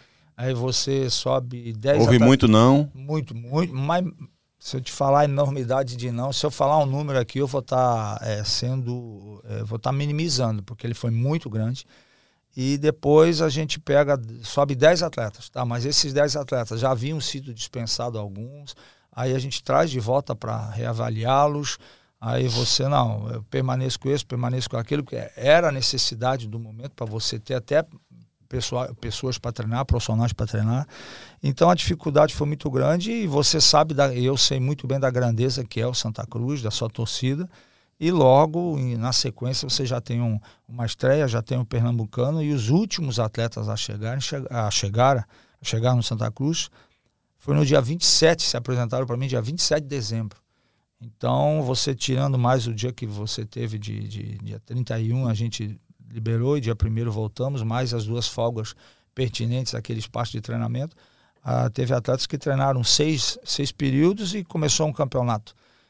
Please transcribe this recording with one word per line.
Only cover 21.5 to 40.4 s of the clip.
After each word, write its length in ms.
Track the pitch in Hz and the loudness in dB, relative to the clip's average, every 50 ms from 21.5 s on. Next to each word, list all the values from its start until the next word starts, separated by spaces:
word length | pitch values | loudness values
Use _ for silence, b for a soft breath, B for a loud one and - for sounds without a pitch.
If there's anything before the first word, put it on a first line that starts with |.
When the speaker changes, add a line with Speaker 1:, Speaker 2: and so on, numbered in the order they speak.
| 143 147 143 - - b b b b b b b b - | 2 -2 -4 -6 -8 b b b b b b b b -10
Speaker 1:
aí 280 | 113 113 123 127 131 | -6 -2 0 0 0
você, 400 | 123 113 120 120 - - - 131 | 0 0 0 0 2 2 2 2
não, 420 | 139 143 131 123 113 107 107 107 117 | 2 2 2 2 2 0 -4 -4 -6
eu 120 | 117 113 110 | -8 -8 -8
permaneço 560 | - - 135 131 127 127 131 131 131 - - | -4 -4 -2 0 0 0 -2 -2 -2 -4 -4
com 100 | - 135 | -2 -2
esse, 160 | 143 143 - | -2 -2 -2
permaneço 440 | - 127 123 123 120 127 131 117 - | -4 -4 -4 -2 -2 -2 -2 -4 -4
com 80 | 123 | -4
aquele, 240 | 117 110 - 143 147 | -6 -4 -2 -4 -4
porque 300 | 131 - 131 113 104 104 - | -4 -6 -8 -8 -8 -10 -8
era 340 | - 120 143 156 170 175 156 | 0 6 6 6 8 6 4
a 20 | |
necessidade 760 | 135 131 123 - 139 123 - - 123 110 127 127 135 127 113 | 0 0 -2 -2 0 0 -2 -2 -2 -2 -2 0 0 -2 -4
do 120 | 107 113 117 | -8 -10 -10
momento 320 | 113 107 107 113 127 143 | -10 -12 -14 -14 -16 -16
pra 140 | _ - 117 | _ -10 -8
você 340 | 110 110 110 - - 113 110 | -6 -6 -4 -4 -4 -4 -6
ter 140 | - - 131 | -6 -4 -4
até 320 | 123 110 - 143 156 165 - - - _ _ 120 117 113 _ _ _ _ - | -4 -2 2 0 0 0 0 -10 -20 _ _ -20 -20 -20 _ _ _ _ -8
pessoa-, 440 | 131 127 - - 123 123 127 - 113 | -6 -6 -4 -2 -4 -4 -4 -6 -8
pessoas 420 | - - 113 - - 131 131 123 | -10 -8 -8 -6 -4 -4 -4 -6
pra 160 | - - 120 113 | -4 -6 -8 -6
treinar, 320 | - 107 110 113 127 135 | -6 -4 -2 -2 -2 0
profissionais 480 | - 131 117 - - 110 113 120 113 - | 0 0 0 0 0 0 2 2 0 0
pra 120 | - 113 | -4 -6
treinar. 400 | - - 110 107 110 120 135 147 B B B B B B B B B B B | -4 -2 0 0 0 0 -2 -4 B B B B B B B B B B B
Então 280 | - 139 131 - 170 175 | -4 -2 2 4 6 6
a 40 | 180 | 6
dificuldade 600 | - - - 175 - - 156 135 147 156 151 - | 4 2 -2 -2 -2 -2 2 4 4 4 4 2
foi 120 | - 147 | -2 -2
muito 220 | 147 151 139 - 147 | -2 -4 -4 -6 -2
grande 440 | 127 131 135 143 165 180 190 220 233 | 0 0 2 2 2 0 0 -2 -4
e 140 | 233 208 | -2 -2
você 340 | 160 139 147 143 - 160 151 | 0 2 2 2 2 4 4
sabe, 320 | 139 - 151 147 160 160 147 | 4 6 6 6 4 4 2
da, 200 | 139 139 135 123 | 2 2 2 2
eu 220 | 123 123 131 139 | 0 0 0 2
sei 240 | 127 - - 135 131 | 2 2 2 2 0
muito 260 | 127 139 147 - - | 0 -2 -2 -4 -4
bem 140 | 123 135 139 | -4 -2 0
da 100 | 135 127 | 0 0
grandeza 540 | 123 127 123 120 113 110 127 131 120 127 117 | 2 2 2 2 2 2 0 0 0 -4 -6
que 160 | - - 110 | -6 -4 -4
é 80 | 113 | -2
o 60 | 127 127 | -2 -2
Santa 340 | - - 113 107 - 117 | -2 -4 -4 -6 -6 -10
Cruz, 340 | - - 113 120 135 147 139 | -8 -6 -6 -4 -4 -4 -4
da 80 | 113 107 | -4 -4
sua 200 | - - - - | -4 -2 -4 -4
torcida, 600 | - - 113 - - - 123 131 139 156 185 180 b b b b b b b b b - | -4 -4 -4 -4 -4 -2 -2 -2 -2 -2 -4 -8 b b b b b b b b b -2
e 100 | 156 170 | -2 2
logo, 720 | 185 160 135 131 131 143 160 156 156 170 180 170 151 139 | 4 6 8 8 8 8 6 4 2 -2 -2 -2 -2 -2
em, 180 | 127 123 120 | -2 -2 -2
na 160 | 113 117 127 127 | -2 -2 0 0
sequência, 560 | - - 123 - - 120 127 131 - 147 131 | 0 -2 -2 -4 -4 -6 -4 -4 -4 -4 -2
você 160 | - - 135 | -2 -2 -2
já 160 | 120 131 123 | -2 -2 -4
tem 180 | - - 120 117 | -4 -4 -2 -2
um, 200 | 120 113 107 107 | 0 0 -2 -2